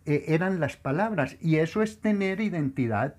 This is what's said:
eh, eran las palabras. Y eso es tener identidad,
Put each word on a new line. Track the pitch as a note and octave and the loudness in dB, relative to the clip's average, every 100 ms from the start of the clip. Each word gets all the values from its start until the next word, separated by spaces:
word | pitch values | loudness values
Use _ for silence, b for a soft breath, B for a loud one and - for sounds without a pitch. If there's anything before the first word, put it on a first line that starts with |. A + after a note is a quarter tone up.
| - | -2
eh, | D3 - | -2 0
eran | D#3+ F#3 F#3 | 0 0 0
las | C3+ - | -2 -4
palabras. | C#3 D3+ A3 F#3+ C3+ - | -4 -2 0 -2 -4 -2
Y | E3 D#3 | 2 2
eso | E3 G#3+ | 2 0
es | G#3+ - | -2 -2
tener | A3+ G3+ F#3+ F#3+ | 0 0 0 -2
identidad, | G#3+ F3 C#3 C3+ A#2 G#2+ C#3 | -2 -2 -2 0 0 0 -2